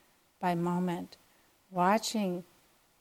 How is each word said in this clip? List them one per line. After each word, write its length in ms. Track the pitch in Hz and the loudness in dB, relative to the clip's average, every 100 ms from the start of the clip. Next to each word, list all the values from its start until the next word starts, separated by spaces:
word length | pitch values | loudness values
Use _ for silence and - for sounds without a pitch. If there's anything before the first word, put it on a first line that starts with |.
| _ _ _ - | _ _ _ -4
by 120 | 180 | -2
moment, 600 | 170 175 175 180 175 180 - _ _ _ _ - | 0 0 0 -2 -4 -8 -16 _ _ _ _ -6
watching 720 | 185 180 220 - 220 196 180 - _ _ _ _ _ | 2 4 4 0 -2 -2 -4 -8 _ _ _ _ _